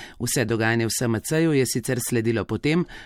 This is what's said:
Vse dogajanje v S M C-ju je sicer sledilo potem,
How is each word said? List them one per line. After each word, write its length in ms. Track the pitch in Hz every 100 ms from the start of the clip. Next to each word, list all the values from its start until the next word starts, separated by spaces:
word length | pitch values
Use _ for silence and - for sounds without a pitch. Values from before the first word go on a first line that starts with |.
| - -
Vse 260 | 120 143 110
dogajanje 400 | 110 110 117 113
v 40 |
S 120 | -
M 180 | 120 110
C-ju 320 | - 160 165
je 120 | 139 120
sicer 340 | 123 120 120 -
sledilo 360 | 120 113 110 90
potem, 400 | 110 147 170 165 -